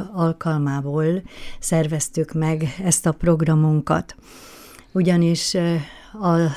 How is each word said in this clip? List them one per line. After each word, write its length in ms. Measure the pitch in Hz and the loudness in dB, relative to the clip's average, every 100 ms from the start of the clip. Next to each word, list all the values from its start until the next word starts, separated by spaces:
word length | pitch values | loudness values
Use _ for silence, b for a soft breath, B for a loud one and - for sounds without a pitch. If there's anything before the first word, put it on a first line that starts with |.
| 190 | -6
alkalmából 1080 | 196 165 165 170 156 143 139 139 151 156 185 - B B B | -2 -2 0 -2 -2 0 -2 -4 -2 0 -2 -6 B B B
szerveztük 760 | - 165 156 156 - - 156 | -2 0 0 -2 -4 -4 -2
meg 420 | 160 160 160 156 - | -2 -2 0 -4 -2
ezt 220 | 190 - 170 | -2 0 0
a 60 | |
programunkat. 1040 | 151 175 160 160 156 156 156 151 160 - - B B B B B B B | 0 0 2 4 4 4 2 0 -2 -2 -16 B B B B B B B
Ugyanis, 640 | 185 180 175 170 170 - | 0 2 4 4 2 -2
eh, 280 | 185 170 165 147 B B 214 | -2 0 -2 -4 B B -4
a 160 | 185 165 165 | 2 2 2